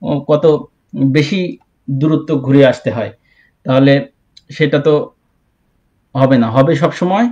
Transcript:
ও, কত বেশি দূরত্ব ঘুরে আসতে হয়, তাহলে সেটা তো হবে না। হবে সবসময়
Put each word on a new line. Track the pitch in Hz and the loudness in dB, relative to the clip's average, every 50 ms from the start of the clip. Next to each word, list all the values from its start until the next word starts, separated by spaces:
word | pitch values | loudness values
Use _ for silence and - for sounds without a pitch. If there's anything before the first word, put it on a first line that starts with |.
ও, | - - 147 180 | -8 -6 -6 -6
কত | - - 151 147 170 160 151 - - - _ _ _ _ - | -4 -2 -2 0 2 0 0 0 -4 -10 _ _ _ _ -6
বেশি | - 135 135 131 156 143 143 202 185 180 - - - _ _ _ _ _ - | -2 -2 0 0 0 0 -2 -2 -4 -4 -6 -8 -14 _ _ _ _ _ -8
দূরত্ব | 139 135 151 156 156 - - - 156 | -4 -2 0 0 0 -2 -2 -4 -4
ঘুরে | 135 127 131 135 143 139 | -4 0 2 4 6 6
আসতে | 127 120 - - 120 | 4 2 0 -4 -6
হয়, | 104 117 104 - - _ _ _ _ _ _ _ _ _ - | -6 -6 -8 -8 -12 _ _ _ _ _ _ _ _ _ -4
তাহলে | - 131 135 139 139 139 - - - _ _ _ _ _ _ _ - | -2 2 2 4 4 2 2 -2 -6 _ _ _ _ _ _ _ -14
সেটা | - - 156 151 151 139 | -6 -4 -2 0 0 0
তো | - 160 147 143 - - _ _ _ _ _ _ _ _ _ _ _ _ _ _ _ _ _ _ _ _ - | 0 0 0 0 -2 -6 _ _ _ _ _ _ _ _ _ _ _ _ _ _ _ _ _ _ _ _ -2
হবে | 131 135 127 135 120 | 0 2 2 2 2
না। | 113 113 | 0 2
হবে | 113 131 135 165 160 | 0 2 2 2 2
সবসময় | 139 170 147 - - 180 180 190 214 240 240 | 0 -2 -4 -2 -4 -2 -2 0 0 0 -2